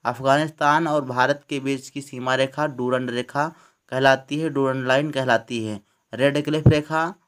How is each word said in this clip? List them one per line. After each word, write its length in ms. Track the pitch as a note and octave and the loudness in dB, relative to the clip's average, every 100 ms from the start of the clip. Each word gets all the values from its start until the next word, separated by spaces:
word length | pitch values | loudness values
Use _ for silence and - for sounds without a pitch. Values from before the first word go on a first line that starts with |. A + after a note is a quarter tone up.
अफगानिस्तान 800 | A#2+ B2 C3+ C#3+ D#3 - D3 D3+ E3 | -4 -2 2 2 2 0 2 2 2
और 180 | D3+ | -2
भारत 380 | C3 B2 B2+ C#3+ _ | -2 0 2 0 _
के 100 | C#3+ | -6
बीच 300 | C3+ C3+ - | -4 -6 -6
की 120 | C#3+ | -14
सीमा 340 | C3+ B2 B2+ | -12 -8 -2
रेखा 320 | C3+ C3 C#3+ D3+ | 0 0 -2 -4
डूरंड 420 | B2+ B2 B2+ B2+ | -2 -2 -2 -2
रेखा 420 | A#2+ B2 C#3+ D#3 E3 _ _ _ | -6 -4 -4 -4 -6 _ _ _
कहलाती 500 | C3 C3+ C3+ - D3 | 2 4 4 0 -4
है, 100 | D#3+ | -2
डूरंड 380 | C3+ C3+ C3 B2+ | 0 0 0 2
लाइन 240 | C3 D3+ | 2 2
कहलाती 540 | C3+ B2+ A2+ - A#2+ | -2 2 0 0 -6
है। 160 | A2 G#2 _ _ _ | -6 -8 _ _ _
रेड 300 | A2 C#3 C#3+ | 0 0 0
क्लिफ 240 | D3 D#3 D3+ | -2 2 4
रेखा 480 | D3+ D3+ D#3+ E3 - | 4 0 -4 -4 -8